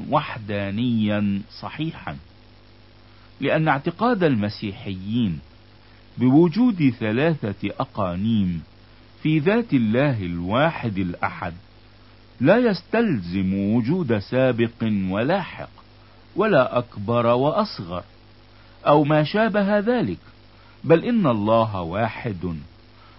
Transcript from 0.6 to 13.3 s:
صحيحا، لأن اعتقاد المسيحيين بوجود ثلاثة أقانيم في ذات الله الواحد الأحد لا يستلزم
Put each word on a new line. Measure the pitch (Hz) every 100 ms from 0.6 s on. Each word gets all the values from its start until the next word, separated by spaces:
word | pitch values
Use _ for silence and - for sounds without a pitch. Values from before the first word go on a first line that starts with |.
| 98 101 123 117 107 104 104 98 - -
صحيحا، | 104 - 156 - - - - - - - - - - - - - - -
لأن | 135 151 156
اعتقاد | 135 175 170 233 240
المسيحيين | 170 123 101 - 107 98 104 92 95 117 110 78 - - - - - - - -
بوجود | 123 143 175 196 247 190 139 113
ثلاثة | 110 113 160 156 110 98 101 -
أقانيم | 131 - 95 87 214 226 185 170 - - - - - -
في | 156 156
ذات | 147 226 233
الله | 135 113 117 147 120 90
الواحد | 87 90 113 160 156 120 95
الأحد | 92 90 98 87 90 85 - - - - - - - -
لا | 127 220
يستلزم | 247 185 - 220 233 131 85